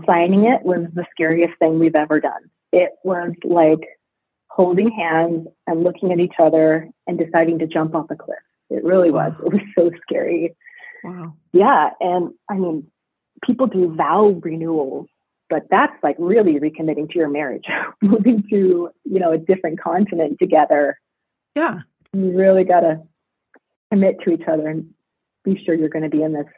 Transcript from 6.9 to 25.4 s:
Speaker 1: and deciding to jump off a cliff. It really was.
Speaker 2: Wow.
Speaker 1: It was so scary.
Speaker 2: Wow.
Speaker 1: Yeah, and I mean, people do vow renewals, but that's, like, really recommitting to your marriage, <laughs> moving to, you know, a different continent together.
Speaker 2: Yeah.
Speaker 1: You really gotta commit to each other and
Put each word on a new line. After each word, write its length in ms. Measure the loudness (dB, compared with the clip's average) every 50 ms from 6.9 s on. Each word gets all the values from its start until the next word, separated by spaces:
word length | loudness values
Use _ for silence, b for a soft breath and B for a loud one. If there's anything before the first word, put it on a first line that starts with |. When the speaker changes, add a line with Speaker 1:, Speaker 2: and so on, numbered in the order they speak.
| -18 _ _
Speaker 1:
and 100 | -8 -6
deciding 420 | -6 -4 -2 0 0 0 0 0 -2
to 80 | -4
jump 280 | -4 -2 -4 -4 -2 -4
off 120 | -6 -6 -8
a 60 | -10
cliff. 240 | -12 -12 -14 -14 -14 -18 _ _ _ _ -10
It 140 | -8 -6 -2
really 280 | 2 2 4 4 4
was. 220 | 2 0 -2 -4 -6 -6
Speaker 2:
Wow. 60 | -4
Speaker 1:
It 80 | -2 -2
was 80 | -2 -4 -2 0
so 140 | 0 0 0 0 -6
scary. 540 | -8 -8 -6 -4 -4 -2 -4 -4 -4 -6 -8 B B B B B B B B B B
Speaker 2:
Wow. 320 | -16 -16 -14 -16 -16 -18 _ _ _ 2
Speaker 1:
Yeah, 380 | 4 4 6 4 4 2 0 -2 -4
and 300 | -4 -2 -2 -2 -2 -4 -8 _ _ -8
I 60 | -6
mean, 320 | -4 -4 -4 -4 -6 -8 -12 _ _ _ _ _ _ _ _ _ _ -2
people 220 | -2 0 0 0
do 260 | 0 2 0 0 0 0
vow 340 | -2 0 2 4 4 4 4 2 0
renewals, 680 | -4 -8 -8 -6 -4 -4 -2 -2 -2 -4 -6 -10 -12 -14 _ _ _ _ _ _ _ -6
but 140 | -6 -6 -2 0
that's, 240 | 2 2 2 0 -2 -4 -4
like, 120 | -4 -2
really 420 | -2 -2 0 2 2 2 2 2 0
recommitting 500 | -2 -4 -4 -4 -6 -4 -4 -4 -6 -4
to 80 | -4 -2
your 100 | -2 -2
marriage, 360 | -2 -4 -6 -6 -8 -10 -10 B B B B
<laughs> 180 | B B _
moving 420 | 0 2 2 4 4 4 2 2 0 0
to, 400 | 0 2 2 2 2 0 -2 -6 -10 _ -8
you 140 | -4 -2 0
know, 120 | 2 0
a 60 | 0
different 420 | 0 0 0 -2 0 -2 -6 -8 -6
continent 580 | -6 -4 -2 0 0 0 0 -2 -2 -2 -2 -2
together. 600 | 0 2 4 4 4 4 2 2 2 0 -2 -6 _ _ _ _ _ _ _ _ _ _ -6
Speaker 2:
Yeah. 240 | -4 -4 -4 -4 -8 -12 _ _ _ _ _
Speaker 1:
You 240 | -4 -2 -2 0 0
really 280 | 2 4 4 4 4 4
gotta 400 | 4 4 4 4 2 0 -2 -8 _ _ _ _ _ _ _ _ _ _ _ _ _ _ _ _ _
commit 280 | 0 2 2 2 0 0 -2
to 80 | -2
each 160 | -2 -2 -2
other 200 | -2 -4 -2 -4
and 220 | -4 -6 -8 -10 -12 _ _ _ _ _ _ _ _ _ _